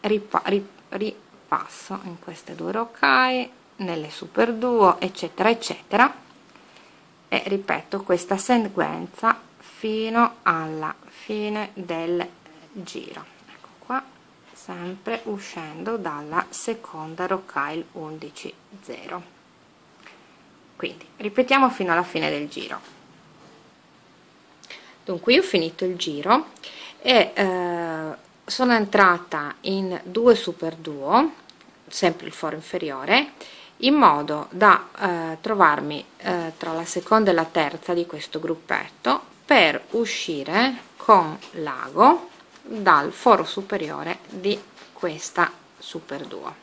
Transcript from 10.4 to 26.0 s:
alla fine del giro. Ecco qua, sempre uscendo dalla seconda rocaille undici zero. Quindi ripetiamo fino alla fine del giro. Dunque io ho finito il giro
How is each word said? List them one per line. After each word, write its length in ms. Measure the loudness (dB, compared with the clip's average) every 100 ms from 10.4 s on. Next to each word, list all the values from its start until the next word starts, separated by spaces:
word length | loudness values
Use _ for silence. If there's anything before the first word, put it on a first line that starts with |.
alla 520 | -2 -2 -4 -6 -8 -8 -16
fine 680 | -20 -8 -6 -4 -4 -6
del 540 | -10 -8 -6 -2 -2 -4 -10 -20 -20 -20
giro. 540 | -16 -14 -14 -14 -16 -18 -20 -20
Ecco 160 | -20 -20 -20
qua, 240 | -8 -8 -8 -20 _ _ -20
sempre 680 | -20 -16 -10 -10 -10 -6 -6 -6
uscendo 720 | -10 -10 -14 -14 -10 -6 -6
dalla 480 | -6 -8 -6 -4 -4
seconda 760 | -6 -8 -8 -10 -14 -14 -6 -4
rocaille 580 | -4 -4 -6 -4 -6 -10
undici 580 | -12 -12 -12 -14 -14 -16 -16 _ -20
zero. 540 | -16 -16 -12 -14 -14 _ _ _ _ _ _ _ -20 -20 -20 _ _ _ _ _
Quindi 320 | -12 -12 -20 -10
ripetiamo 520 | -4 0 4 4 4
fino 220 | 2 0
alla 120 | 0
fine 260 | 0 -4 -2
del 200 | -4 -6
giro. 300 | -10 -10 -12 -14 -20 -20 -20 -20 -20 -20 -20 -20 _ _ _ _ _ _ _ _ _ -20 -20 -20 -18 -8
Dunque 280 | -4 4
io 80 | 4
ho 20 |
finito 420 | 4 0 0 -4 -6
il 100 |
giro 520 | -4